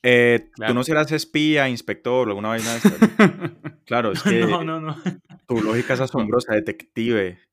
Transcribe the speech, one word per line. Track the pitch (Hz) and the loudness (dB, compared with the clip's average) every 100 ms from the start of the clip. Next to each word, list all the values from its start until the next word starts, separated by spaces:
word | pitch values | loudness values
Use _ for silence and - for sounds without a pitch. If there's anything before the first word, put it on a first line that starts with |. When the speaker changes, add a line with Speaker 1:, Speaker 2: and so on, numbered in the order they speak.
Speaker 1:
Eh, | 123 123 120 117 - | 4 4 4 2 -2
Speaker 2:
Claro. | - 110 | -8 -2
Speaker 1:
tú | 120 | -2
no | 131 | 0
serás | 156 151 | 0 0
espía, | 151 - 151 151 151 135 | -4 -4 -2 2 2 0
inspector, | 117 - 101 123 127 113 | -4 -8 -8 -2 0 0
alguna | 101 101 | -2 -4
vaina | 113 113 | -4 -4
de | 117 | 2
estas, | 202 - | 2 4
¿no? | 220 | 2
Speaker 2:
<laughs> | - 208 - 170 - 151 - - | 6 2 2 -12 -12 -18 -18 -4
Speaker 1:
Claro, | 120 113 | -2 0
es | 95 | -2
Speaker 3:
<laughs> | 208 185 180 175 | 0 2 2 0
No, | |
Speaker 1:
que | |
Speaker 3:
no, | 160 160 | -4 -6
no. | 156 151 185 185 _ - _ | -8 -6 -8 -8 _ -20 _
Speaker 1:
tu | 120 | -2
lógica | 110 117 123 127 | 0 -2 0 -2
es | |
asombrosa, | 131 - 110 120 123 | -2 -4 0 -2 0
detective. | 107 107 - - - 113 113 95 90 _ | -2 -2 -10 -12 -6 -2 0 -2 -6 _